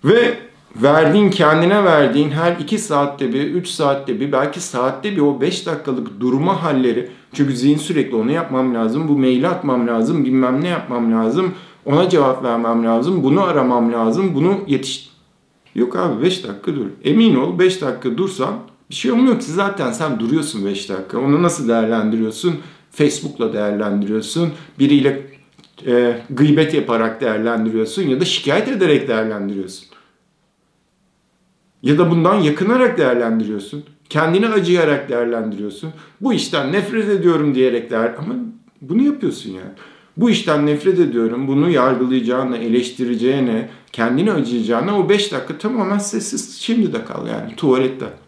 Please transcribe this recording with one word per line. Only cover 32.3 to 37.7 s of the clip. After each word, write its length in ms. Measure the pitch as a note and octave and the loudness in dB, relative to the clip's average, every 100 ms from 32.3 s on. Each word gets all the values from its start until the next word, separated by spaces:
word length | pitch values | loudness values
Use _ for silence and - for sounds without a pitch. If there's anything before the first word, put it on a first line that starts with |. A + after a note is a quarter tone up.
yakınarak 640 | G#3 D3+ D3 G3 B3+ B3+ - | 2 2 0 0 2 2 2
değerlendiriyorsun. 840 | C3+ A#2+ A#2 A2+ G#2 G#2 F#2+ D3 - _ _ | 2 2 0 0 -2 -6 -8 -14 -14 _ _
Kendine 400 | D3+ D#3+ F3+ A3+ | 0 2 2 2
acıyarak 600 | G#3+ F3 F3 D#3 C#3 C#3 | 0 2 2 2 0 -2
değerlendiriyorsun. 840 | A#2+ A#2+ A#2 A2 G2+ G#2 F#2+ D#3+ - - _ | -2 -2 -2 -4 -6 -10 -10 -14 -14 -20 _
Bu 120 | B3+ | -2
işten 400 | F#3 - D3+ C3+ | 0 0 -2 0
nefret 360 | F#3+ - A3+ G#3 | -2 -2 -2 0
ediyorum 460 | G3 E3+ D#3+ D3 | 2 2 2 2
diyerek 360 | B2+ B2+ | 2 2